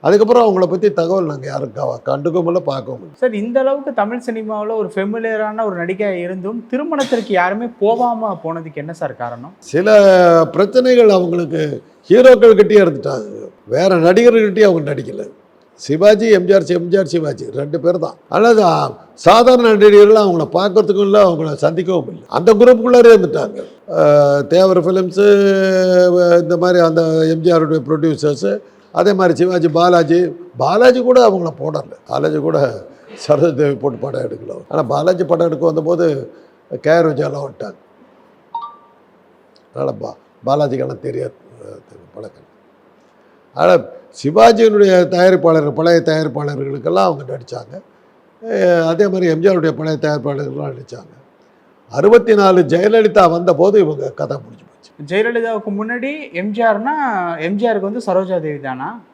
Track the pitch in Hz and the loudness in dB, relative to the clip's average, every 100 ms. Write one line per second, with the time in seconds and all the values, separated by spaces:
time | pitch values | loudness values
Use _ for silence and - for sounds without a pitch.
0 | 139 202 214 240 226 185 180 180 208 156 | 2 2 2 2 2 0 -2 -2 -2 -2
1 | 165 190 165 143 123 - 135 104 135 123 | -4 -2 -4 -8 -10 -10 -10 -8 -8 -8
2 | - 139 147 170 170 175 147 135 120 123 | -6 -6 -4 -4 -4 -4 -6 -10 -10 -16
3 | 165 143 254 214 220 240 269 277 285 240 | -18 -8 -6 -6 -6 -4 -2 -4 -8 -6
4 | 208 240 240 226 214 214 208 220 208 196 | -6 -6 -10 -10 -8 -8 -6 -6 -6 -6
5 | 196 226 226 220 214 214 220 180 170 190 | -6 -6 -6 -6 -6 -6 -6 -6 -8 -6
6 | 208 180 175 190 180 233 226 254 311 302 | -6 -6 -8 -10 -10 -12 -10 -8 -6 -6
7 | 262 240 208 190 180 202 240 233 208 233 | -4 -4 -4 -2 -2 -4 -10 -4 -2 0
8 | 247 226 220 175 160 165 160 147 147 170 | -2 -4 -8 -8 -10 -10 -12 -14 -14 -10
9 | 151 127 120 120 139 _ - 151 196 214 | -10 -10 -12 -12 -18 _ -6 -2 4 6
10 | 196 185 175 165 160 165 196 254 254 247 | 6 6 6 4 2 0 0 2 2 4
11 | 220 190 180 175 165 160 156 139 _ _ | 4 4 0 -4 -6 -6 -6 -8 _ _
12 | _ 220 254 240 226 202 202 214 185 139 | _ 6 6 8 6 6 4 4 2 -2
13 | 143 135 104 107 - _ - 127 185 180 | -8 -8 -10 -16 -18 _ -6 -2 0 2
14 | 165 185 240 226 208 190 208 165 143 139 | 4 4 4 4 0 2 2 2 -4 -8
15 | - - - - _ _ _ _ - 151 | -10 -12 -14 -18 _ _ _ _ -6 2
16 | 202 214 226 202 180 196 170 175 175 190 | 4 4 4 2 4 0 2 -4 -2 -2
17 | 180 170 156 127 - 131 143 156 160 180 | -2 -4 -6 -8 -10 -10 -8 -4 -2 -2
18 | 151 - _ - 226 220 185 156 143 - | -6 -12 _ 0 2 4 2 0 -4 -8
19 | - _ - 214 240 254 233 214 208 208 | -20 _ 4 6 6 4 4 6 6 8
20 | 208 220 202 170 147 175 202 190 202 196 | 8 6 4 0 -2 -2 0 0 0 0
21 | 202 208 196 165 160 143 147 170 180 180 | 2 4 4 2 -6 -2 -4 -2 -4 -4
22 | 123 - - - 180 214 240 247 233 247 | -6 -14 -8 -2 2 4 6 6 4 6
23 | 233 220 180 156 131 - - - - 160 | 8 6 4 -4 -6 -8 -16 -18 -8 0
24 | 151 147 143 143 143 165 190 180 165 190 | 4 4 4 0 0 2 4 2 0 -2
25 | 185 180 208 202 196 196 190 190 185 180 | -4 0 2 4 2 0 0 0 2 2
26 | 180 180 175 170 160 170 180 180 165 160 | 4 2 4 2 2 -2 2 2 2 2
27 | 165 160 160 165 165 170 156 160 127 156 | 0 0 0 0 0 0 0 -4 -4 -4
28 | 160 147 147 139 196 208 - _ _ 165 | -2 -2 -4 -4 -4 -6 -10 _ _ -2
29 | 185 196 185 147 180 180 165 160 175 175 | 0 2 0 2 0 0 0 2 2 2
30 | 156 170 180 - - 120 131 196 247 254 | 2 0 0 -6 -20 -6 -2 2 4 4
31 | 247 254 233 190 170 - 143 151 - - | 2 4 4 2 -6 -8 -8 -8 -10 -20
32 | _ 139 156 78 147 156 139 110 - - | _ -4 -2 -2 -2 -2 -2 -4 -16 -20
33 | - - - 147 165 135 147 135 143 117 | -20 -18 -2 0 0 0 -4 -2 -6 -8
34 | 139 131 123 - - - - 156 131 143 | -10 -8 -10 -12 -14 -16 -8 -6 -4 -2
35 | 160 180 165 165 170 160 165 156 156 175 | -2 -2 -2 -2 -2 -2 -2 -2 -4 -2
36 | 170 139 120 - _ _ _ 127 147 165 | -2 -4 -10 -20 _ _ _ -8 0 2
37 | 160 139 147 143 143 - 104 95 _ _ | 0 -2 -6 -8 -12 -14 -16 -16 _ _
38 | _ _ _ _ _ 932 960 - _ _ | _ _ _ _ _ -16 -16 -20 _ _
39 | _ _ _ _ _ _ _ - 69 - | _ _ _ _ _ _ _ -10 -10 -8
40 | - - _ _ - 135 117 131 131 131 | -14 -16 _ _ -6 -4 -4 -4 -8 -10
41 | - 127 - _ _ - - - _ - | -12 -10 -12 _ _ -20 -20 -20 _ -20
42 | _ - 107 _ _ _ _ _ _ _ | _ -20 -20 _ _ _ _ _ _ _
43 | _ _ _ _ _ - 170 180 - - | _ _ _ _ _ 0 2 2 0 -20
44 | _ - 139 170 226 220 226 208 202 185 | _ -10 -4 4 4 6 4 4 4 4
45 | 180 180 185 185 165 160 147 135 160 170 | 2 2 2 4 2 0 0 -2 2 2
46 | 160 156 151 131 147 139 139 139 160 180 | 2 -2 -4 -6 -8 -8 -10 -8 -4 -2
47 | 190 151 135 135 117 - 107 175 _ _ | -2 -4 -10 -14 -14 -16 -16 -20 _ _
48 | _ _ _ _ 226 208 185 170 165 165 | _ _ _ _ -8 -2 0 0 0 0
49 | 202 185 180 160 180 180 156 127 156 151 | -2 0 -2 0 0 0 -2 -4 -6 -6
50 | 151 151 127 139 143 143 147 127 131 - | -4 -4 -6 -8 -10 -10 -12 -12 -18 -20
51 | - _ _ _ _ _ _ _ _ - | -20 _ _ _ _ _ _ _ _ -2
52 | 180 226 233 214 196 185 160 165 202 226 | 4 4 4 2 4 4 2 2 2 2
53 | 214 208 180 170 180 156 185 208 165 147 | 2 4 2 2 -2 2 2 4 2 -4
54 | 131 - 147 139 113 - _ _ _ _ | -8 -8 -8 -8 -12 -20 _ _ _ _
55 | 147 185 226 240 226 220 214 202 214 240 | -6 -2 -2 -2 -4 -6 -6 -8 -6 -8
56 | 262 302 294 170 202 214 226 208 233 302 | -8 -10 -12 -10 -8 -2 -2 -2 -4 -4
57 | 269 208 175 165 160 202 233 208 190 247 | -4 -4 -6 -6 -6 -4 -2 -2 -4 -8
58 | 214 185 185 180 156 143 135 127 143 226 | -4 -4 -2 -6 -6 -10 -10 -10 -12 -14
59 | 185 | _